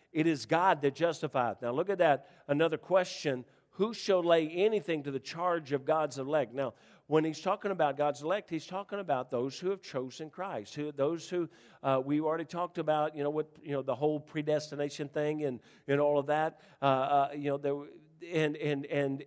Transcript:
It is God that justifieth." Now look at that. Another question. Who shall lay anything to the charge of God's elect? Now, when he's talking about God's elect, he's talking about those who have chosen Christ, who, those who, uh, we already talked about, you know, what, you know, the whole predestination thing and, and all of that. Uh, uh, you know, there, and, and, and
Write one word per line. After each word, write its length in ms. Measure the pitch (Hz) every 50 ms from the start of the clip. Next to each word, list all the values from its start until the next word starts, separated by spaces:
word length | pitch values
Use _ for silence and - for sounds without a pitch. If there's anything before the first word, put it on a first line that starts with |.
| _ _
It 160 | - 160 160
is 200 | 165 160 127 110
God 340 | - 160 165 180 190 170 143
that 140 | 143 143 135
justifieth." 640 | - 165 170 151 - 160 143 - 131 120 113 95 -
Now 120 | 123 120
look 180 | 127 147 180 196
at 80 | 196 175
that. 320 | 175 156 139 131 - - - - - -
Another 300 | 143 147 165 160 156 -
question. 680 | - - 180 190 180 185 - - - 147 131 123 120 _ _ _ _ _
Who 200 | - - 196 233
shall 300 | 214 - - 208 190 180
lay 260 | 170 170 170 165 156 156
anything 540 | 165 175 202 220 220 202 - 180 165 151
to 80 | 135 143
the 100 | 135 127
charge 520 | - - - 165 180 180 170 165 151 127
of 120 | 143 135 131
God's 340 | 139 156 160 156 143 127 139
elect? 360 | 131 139 156 151 127 107 120
Now, 200 | 139 135 117 - _ - - - - _
when 180 | - 147 160 156
he's 160 | 160 151 -
talking 300 | - 185 202 214 - 202
about 260 | 190 165 151 143 135
God's 260 | 139 147 147 139 127
elect, 280 | 147 160 190 214 - -
he's 160 | 170 156 -
talking 340 | - 180 196 202 - 208 202
about 300 | 190 165 139 127 127 131
those 280 | 131 120 123 139 135 -
who 120 | 175 185
have 100 | 196 190
chosen 480 | - - - 131 131 - - - 156 151
Christ, 460 | - 175 185 196 156 110 101 - -
who, 180 | 147 147 151
those 360 | 139 139 135 156 170 165 - -
who, 200 | 180 180 165 156 - - - - - -
uh, 180 | - 135 135 131 131
we 160 | 139 147 151
already 240 | 156 156 160 165 160
talked 340 | - 175 170 180 170 - 175
about, 380 | 156 151 156 151 151 160 156
you 60 | 147
know, 80 | 143 147
what, 180 | 151 156 151 151 - -
you 100 | - 143
know, 100 | 143 135
the 120 | 131 131 123
whole 260 | 120 151 156 151 147
predestination 880 | 147 - - 156 147 151 151 147 147 - 143 143 147 143 - - 151 139
thing 360 | - 151 151 151 156 151 151
and, 160 | 135 123 117 _ - - - - -
and 120 | 143 143
all 180 | 147 147 147 143
of 80 | 135
that. 340 | 143 147 156 156 160 - - - - - -
Uh, 20 | 139
uh, 440 | 139 135 131 135 143 143 143 139 143 143
you 160 | 147 143 143
know, 80 | 139 143
there, 160 | 143 139 139 143 143 151 - 151 151 156 _ - 170 170
and, 260 | 175 160 156 151 151
and, 300 | 151 - 147 147 139 147
and 380 | - 156 143 139 139 135 139 -